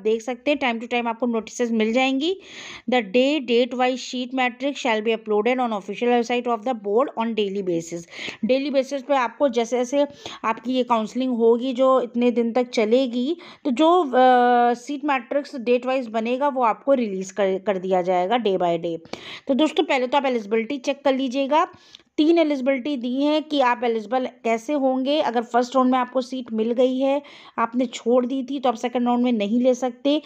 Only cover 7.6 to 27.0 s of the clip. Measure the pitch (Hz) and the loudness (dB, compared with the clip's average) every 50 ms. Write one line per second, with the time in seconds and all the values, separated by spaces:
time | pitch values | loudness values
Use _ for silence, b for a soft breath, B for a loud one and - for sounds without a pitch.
7.6 | 190 180 170 165 165 - 175 175 170 B B B B B B B 220 208 254 269 | -4 -2 -4 -4 -4 -6 -12 -12 -12 B B B B B B B 0 0 0 0
8.6 | 277 294 254 269 254 262 285 269 254 285 277 262 240 220 - - 294 277 233 240 | 0 0 0 -2 -2 -2 -6 -8 -2 0 0 0 0 -2 0 0 0 2 2 0
9.6 | 226 226 247 247 254 247 285 285 285 285 B B B B B B - 220 220 220 | -2 0 0 -2 -2 0 2 0 0 0 B B B B B B -4 -4 -4 -4
10.6 | - 240 254 254 240 240 233 226 220 208 - 247 262 262 247 220 233 226 240 233 | -4 -2 0 0 2 2 0 0 0 -2 -4 -4 -2 -2 0 2 4 4 4 4
11.6 | 254 269 247 240 262 262 262 254 247 233 - 240 247 247 220 240 233 233 220 254 | 0 -4 0 2 4 4 4 4 2 0 -2 0 2 2 2 2 0 0 0 -2
12.6 | 247 247 - 247 214 214 233 262 269 240 226 247 247 294 349 339 B B B B | -2 0 0 0 2 4 4 2 2 0 -2 -4 -2 -4 -4 -6 B B B B
13.6 | - 302 240 254 311 330 349 370 339 262 247 254 254 254 247 247 240 247 247 240 | -4 -4 2 4 4 4 6 4 2 2 4 6 6 6 6 6 6 4 4 4
14.6 | 240 240 240 240 - - 294 269 285 294 269 254 - - 277 285 277 - 294 262 | 4 2 0 -2 -6 -10 -10 -6 -2 -2 -2 -2 -2 -2 -4 -4 -4 -4 -10 -6
15.6 | 214 247 247 247 247 254 262 269 240 220 214 226 220 233 254 254 285 285 254 269 | 0 0 0 0 2 -2 -2 -2 -2 -2 -4 -4 -2 -2 -2 0 0 0 0 2
16.6 | 247 220 202 - - 277 277 254 233 208 190 190 190 185 - 220 196 190 190 185 | 0 0 0 0 2 2 2 2 2 -2 -4 -6 -8 -6 -2 0 0 0 0 -2
17.6 | 190 220 190 185 180 185 190 180 175 185 185 180 180 190 233 254 214 202 190 180 | -2 -2 -2 -2 0 0 0 0 2 2 0 0 2 0 0 0 0 0 0 2
18.6 | 180 170 170 165 170 170 165 165 B B B B B B B B B - 277 240 | 0 0 0 -2 -4 -6 -6 -8 B B B B B B B B B -2 0 2
19.6 | 311 302 - 392 359 359 294 262 247 247 294 285 262 269 247 226 202 196 226 226 | 2 2 2 -2 0 0 0 0 0 0 0 0 0 0 -2 -2 -2 -2 -2 -2
20.6 | 220 220 285 269 - 285 269 269 - 277 269 254 269 247 240 277 277 262 294 320 | -2 -4 -8 -6 -4 -6 -6 -2 0 0 0 0 -2 -2 -2 -2 -2 2 2 0
21.6 | 370 359 B B B B B B B _ - - 302 320 339 339 320 302 294 262 | 0 0 B B B B B B B _ 0 2 4 4 6 4 4 2 0 0
22.6 | 247 277 277 262 226 294 294 240 233 247 247 269 285 294 302 311 302 311 294 277 | 0 0 0 0 -2 -4 -6 -4 -4 -4 -2 0 0 2 0 0 -2 -2 0 2
23.6 | 254 240 240 226 247 240 226 220 214 202 254 262 254 247 - _ - 226 226 220 | 2 2 2 0 0 -2 -2 -2 -4 -2 -2 -2 -2 -4 -8 _ -2 -2 -2 -2
24.6 | 220 - 302 277 269 262 262 262 254 269 294 311 294 - 226 247 226 240 - 247 | -2 -2 -2 0 2 0 0 0 0 0 2 2 0 0 0 -2 -4 0 0 0
25.6 | 247 247 - 262 254 254 254 254 247 247 - 262 247 - 262 254 240 - 226 214 | 0 2 2 2 4 4 2 2 0 0 -2 -4 -4 -4 -8 -10 -8 -6 -4 -2
26.6 | 220 233 233 254 254 262 254 254 | -2 0 2 2 2 2 2 0